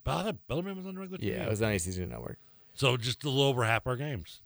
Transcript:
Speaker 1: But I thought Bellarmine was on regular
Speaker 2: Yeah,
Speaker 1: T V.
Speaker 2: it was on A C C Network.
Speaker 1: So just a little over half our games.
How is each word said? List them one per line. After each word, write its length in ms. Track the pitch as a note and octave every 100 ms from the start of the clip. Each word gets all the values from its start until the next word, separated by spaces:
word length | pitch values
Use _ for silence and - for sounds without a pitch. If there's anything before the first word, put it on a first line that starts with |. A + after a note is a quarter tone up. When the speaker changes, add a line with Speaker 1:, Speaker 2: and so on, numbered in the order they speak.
Speaker 1:
But 80 | - D3
I 60 |
thought 240 | G3 C#3+ _
Bellarmine 300 | B2+ F#3 F#3+
was 80 | F#3
on 120 | F#3
regular 180 | F#3+ F#3
Speaker 2:
Yeah, 140 | G2+
Speaker 1:
T 60 | -
V. 60 | -
Speaker 2:
it 40 |
was 120 | G#2+
on 80 | A2
A 80 | G2+
C 120 | E2+
C 140 | F2+ F2+
Network. 320 | A#1+ A#1+ - _ _ _ -
Speaker 1:
So 200 | C3+ B2
just 260 | A#2 A#2
a 60 | D3
little 140 | C3+
over 200 | C#3 B2+
half 240 | A2+ A2+ B2
our 80 | B2
games. 460 | D3 B2 D#2 -